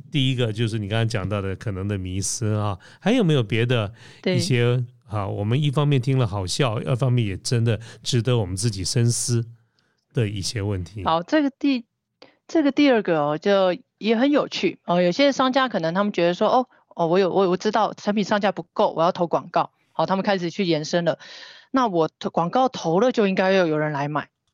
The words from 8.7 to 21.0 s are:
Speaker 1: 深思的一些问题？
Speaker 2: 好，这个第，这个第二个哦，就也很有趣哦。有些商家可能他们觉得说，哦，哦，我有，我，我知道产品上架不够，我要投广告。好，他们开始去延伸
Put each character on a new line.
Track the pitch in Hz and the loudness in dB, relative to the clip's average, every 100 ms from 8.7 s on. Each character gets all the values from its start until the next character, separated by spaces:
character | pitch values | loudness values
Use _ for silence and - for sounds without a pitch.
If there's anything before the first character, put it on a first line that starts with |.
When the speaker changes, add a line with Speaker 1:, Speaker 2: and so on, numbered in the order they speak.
| 98 | -4
Speaker 1:
深 | 85 127 117 | -4 0 2
思 | 113 - 117 113 - _ _ _ _ _ | 0 -2 -2 -4 -12 _ _ _ _ _
的 | 135 104 | -4 -4
一 | 104 | -4
些 | 82 107 | -6 -4
问 | 101 98 | -4 -4
题？ | 87 104 92 | -6 -6 -2
Speaker 2:
好， | 165 | -2
这 | 175 311 | 0 0
个 | 285 - | 0 -2
第， | 285 254 - _ _ _ - _ - | -2 -2 -6 _ _ _ -20 _ -4
这 | 339 | 0
个 | 277 | 2
第 | 285 285 | 4 4
二 | 233 | 4
个 | 185 160 | 2 0
哦， | 147 156 | 0 0
就 | 202 196 185 175 _ - | 2 2 2 0 _ -6
也 | 202 226 | 0 2
很 | 285 | 4
有 | 285 - | 2 0
趣 | - 180 - | -2 -2 -4
哦。 | - 175 | -2 2
有 | 175 | 2
些 | 175 285 | 4 2
商 | 262 262 | 2 0
家 | 262 254 | 2 0
可 | 202 | -2
能 | 160 | -2
他 | 180 | 0
们 | 208 | 0
觉 | 196 170 | 2 0
得 | |
说， | 180 214 | 2 2
哦， | 254 247 _ _ - | 2 0 _ _ -4
哦， | 165 | 2
我 | 180 | 2
有， | 185 | 2
我， | 185 190 | 2 2
我 | 180 | 2
知 | 214 | 0
道 | 220 190 | 0 0
产 | - 208 | -2 -4
品 | 208 190 | -2 0
上 | 208 | 0
架 | 196 | 0
不 | 180 - | -2 -8
够， | - 202 | 0 0
我 | 156 | 2
要 | 170 | 0
投 | - 175 | 0 -2
广 | 156 170 | -2 0
告。 | 170 - _ _ | -2 -2 _ _
好， | - 160 | -4 0
他 | 190 | 0
们 | |
开 | 202 196 | 0 0
始 | 170 | -2
去 | - | -2
延 | 180 156 156 | 0 0 0
伸 | 175 | -2